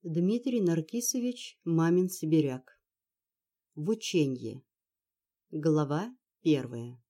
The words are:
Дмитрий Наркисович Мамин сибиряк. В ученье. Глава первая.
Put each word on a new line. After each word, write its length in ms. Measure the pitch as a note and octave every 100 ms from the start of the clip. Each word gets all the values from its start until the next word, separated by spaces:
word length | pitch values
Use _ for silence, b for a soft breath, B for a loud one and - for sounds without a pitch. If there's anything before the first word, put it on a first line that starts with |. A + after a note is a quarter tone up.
| F3+
Дмитрий 520 | D#3+ F3+ A#3 B3+ A#3+
Наркисович 960 | F#3 E3 D#3+ A#3 - C4 A#3+ B3 - -
Мамин 440 | - D#3+ E3 F3+ F#3
сибиряк. 720 | - D#3 D#3+ C#3+ B2+ - _ _ _ _ _ _ _ _ _ _
В 140 | - D#3
ученье. 720 | A3+ - F3+ C#3+ B2+ A2+ C3 _ _ _ _ _ _ _ _ _
Глава 640 | D#3 D#3 D3+ D3 D3 A3 B3+ _ _
первая. 600 | E3+ D3 B2 A#2 A#2+ B2 _